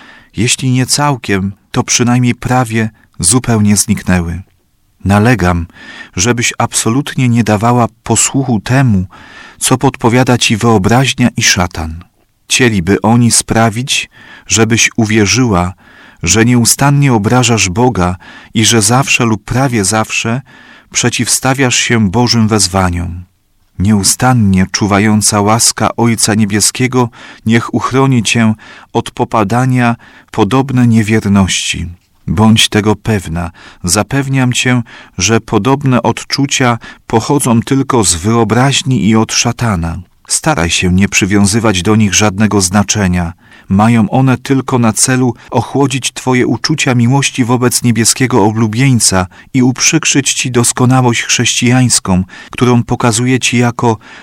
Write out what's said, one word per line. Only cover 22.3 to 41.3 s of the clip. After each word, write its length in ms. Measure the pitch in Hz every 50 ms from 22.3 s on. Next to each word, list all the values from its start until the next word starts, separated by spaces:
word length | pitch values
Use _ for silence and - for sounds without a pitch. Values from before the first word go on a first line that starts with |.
| 117 117 110 107
wezwaniom. 760 | 110 107 98 87 90 95 92 90 87 87 85 87 87 90 90 - _ _ _ _ _ _ _ _ _ -
Nieustannie 880 | 92 101 110 101 95 - - - 131 127 127 123 110 98 95 92 92 90
czuwająca 720 | - - 113 98 101 98 104 110 107 107 98 - 110 104
łaska 500 | 101 104 110 117 - - - - 110 101 -
Ojca 380 | - 117 117 113 104 - - 107
Niebieskiego 720 | 107 110 98 101 107 98 - - - 127 123 127 127 123 113 - - - - - - -
niech 280 | 110 113 117 113 - -
uchroni 480 | 113 - - 123 131 135 135 135 120 101
cię 320 | - - 120 113 110 110 - - - - - - - -
od 180 | 113 113 -
popadania 840 | - - 123 113 - 113 107 98 107 123 127 131 127 127 123 117 117 - - - - - - _
podobne 560 | - - 110 101 117 135 139 143 135 127 123
niewierności. 1000 | 120 113 113 107 101 110 110 101 104 101 101 95 90 - - - - - - 82 85 87 - _ _ _ _ _
Bądź 420 | - 82 80 110 110 110 110 - -
tego 280 | - 107 101 107 107
pewna. 540 | - - - 110 101 82 78 80 87 87 85 - - - - - - -
Zapewniam 680 | 87 85 107 101 - - 139 139 139 135 135 127 127 120
cię, 300 | - - 127 123 123 117 - - - - - _ -
że 220 | 85 - 113 113
podobne 600 | - - 113 110 101 127 139 135 143 131 127 120 -
odczucia 760 | 113 117 - - - - - 139 139 - - 135 123 120 113 - - - - _
pochodzą 540 | - - 113 110 - 143 143 - 131 113 117 110
tylko 420 | - 135 135 135 - - 120 104
z 100 | - -
wyobraźni 920 | 80 82 107 113 117 117 101 110 120 127 139 135 - - - 127 117 82 98
i 80 | 110
od 160 | 113 110 - -
szatana. 640 | - - 120 117 - 120 117 104 87 82 85 82 90 92 - _ _ _ -
Staraj 420 | - - - 160 151 80 82 85
się 220 | - - - 90 87
nie 160 | 92 101 95
przywiązywać 760 | - - 110 92